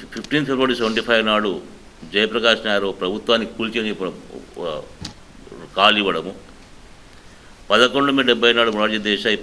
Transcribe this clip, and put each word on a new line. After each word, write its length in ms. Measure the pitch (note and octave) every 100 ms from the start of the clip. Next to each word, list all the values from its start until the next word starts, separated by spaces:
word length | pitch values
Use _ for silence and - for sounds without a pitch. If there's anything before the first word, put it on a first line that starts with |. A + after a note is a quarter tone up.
| -
ఫిఫ్టీన్ 320 | A2+ - D3 C3
ఫిబ్రవరి 280 | C3 C3 A#2+
సెవెంటీ 220 | A2 A2 A2+
ఫైవ్ 140 | A2+ G#2+
నాడు 220 | G#2+ G#2 E2 - - - - D#2+
జయప్రకాష్ 540 | G2+ G#2+ A2+ A2+ A2+ G#2+
నాయర్ 200 | G2+ G2 F2+
ప్రభుత్వాన్ని 480 | F#2 G#2+ - A2+ G#2
కూల్చని 400 | - A2 A2+ G#2+ F#2+
ప్ర-, 120 | F#2 - - - - - E2+ D2+ - - - - - - - - E2 F#2
కాలు 200 | G#2 G#2+
ఇవ్వడము, 320 | G2 E2 F2 - - - - - - - - - - - - - -
పదకొండు 420 | G#2+ B2 C#3 C#3 C3+
మే 40 | B2
డెబ్బై 200 | A2+ A#2 A#2
నాడు 100 | A#2 G#2
మొరార్జీ 240 | G#2+ G#2+ G#2
దేశాయ్ 280 | G2+ A2+ G2+